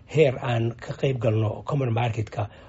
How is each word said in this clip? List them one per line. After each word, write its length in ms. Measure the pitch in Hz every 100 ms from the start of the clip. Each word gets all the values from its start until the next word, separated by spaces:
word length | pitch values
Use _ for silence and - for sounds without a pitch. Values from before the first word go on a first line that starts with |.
| -
heer 300 | 147 151 -
aan 320 | 120 117 117 120
ka 180 | -
qayb 240 | - 139 127
galno 420 | 117 110 110 -
common 300 | - 143 127
market-ka 560 | 113 123 113 107 - 107 -